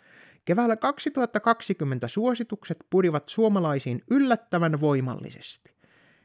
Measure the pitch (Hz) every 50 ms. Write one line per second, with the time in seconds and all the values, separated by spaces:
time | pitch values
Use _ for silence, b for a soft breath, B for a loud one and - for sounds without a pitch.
0 | b b b b b b b b b - 175 208 240 233 226 226 - 262 285 -
1 | - 302 285 277 247 233 - 214 - 233 233 233 - - 196 - 160 139 135 123
2 | 120 117 - 202 220 247 247 233 240 - 220 202 - - 165 - - _ - 185
3 | 185 180 156 147 - - - - 226 220 208 196 175 156 143 139 - 135 120 123
4 | - - 233 277 277 262 240 220 - _ - 175 170 165 156 143 151 151 143 135
5 | 127 131 117 104 - - - - - - - - _ _ _ b b b b b
6 | b b b b b